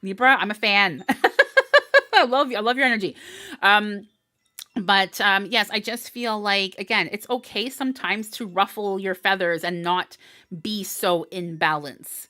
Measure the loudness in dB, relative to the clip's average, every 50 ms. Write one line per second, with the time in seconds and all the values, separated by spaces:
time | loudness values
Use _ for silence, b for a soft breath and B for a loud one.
0 | -8 -8 -6 2 4 4 4 4 2 -4 -4 -2 -2 0 2 4 2 2 0 -6
1 | -4 -4 -4 0 0 -2 2 2 0 2 4 0 0 4 4 4 4 6 _ 2
2 | 2 6 4 4 4 4 4 2 2 2 0 -2 0 0 0 2 2 2 2 2
3 | -2 -4 -6 B B B B B B B -14 2 4 6 6 6 4 0 -6 -8
4 | -10 -14 _ _ _ _ _ _ _ _ _ _ -20 _ _ -8 0 2 4 4
5 | 4 2 -2 -2 2 2 2 2 0 0 0 -2 -2 0 -2 -6 -4 -4 -8 -8
6 | -10 -12 -12 -8 -6 -4 -4 -4 -2 0 0 0 0 -2 -4 -8 -6 -2 0 0
7 | 0 -2 -4 -10 -6 -4 -4 -4 -4 -6 -6 -6 -6 -6 -6 -6 -6 -6 -6 -4
8 | -4 -4 -4 -4 -6 -10 -10 -12 -12 -8 0 0 0 0 0 -6 -4 -4 -2 -2
9 | -2 -4 -4 -2 _ 0 2 2 2 0 0 0 -2 -4 -4 -4 -2 -2 -2 -2
10 | -2 _ -10 b b b b b b b -16 -10 -8 -6 -6 -6 -6 -8 -8 -4
11 | 0 0 0 0 -2 -6 -10 -10 -8 -8 -6 -2 0 0 0 -2 -4 -8 -16 -16
12 | -18 -18 -16 -16 -18 _